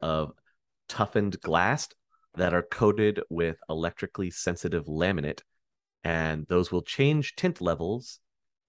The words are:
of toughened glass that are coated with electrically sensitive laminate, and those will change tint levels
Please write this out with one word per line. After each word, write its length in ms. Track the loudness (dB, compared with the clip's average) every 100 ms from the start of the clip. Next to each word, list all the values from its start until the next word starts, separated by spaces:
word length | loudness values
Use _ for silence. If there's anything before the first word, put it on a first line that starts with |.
of 300 | -2 0 -2 -8 _ _ _ _ -8
toughened 520 | -2 0 0 0 -2
glass 460 | 0 2 2 0 -4 _ _ _ _
that 220 | -2 2 2
are 80 |
coated 580 | 0 4 4 6 2 2 -4
with 280 | -2 -2 -2 -6
electrically 600 | -4 -4 -4 -8 -4 -6
sensitive 540 | -4 -4 -2 -2 -4 -4
laminate, 560 | 0 0 0 -2 -6 -12 _ _ _ _ _
and 440 | -2 0 0 -2 0
those 240 | 0 2
will 100 | -2
change 540 | -2 0 2 2 -2 -2
tint 260 | -4 0
levels 580 | -2 0 -2 -4 -8 -20 _ _ _ _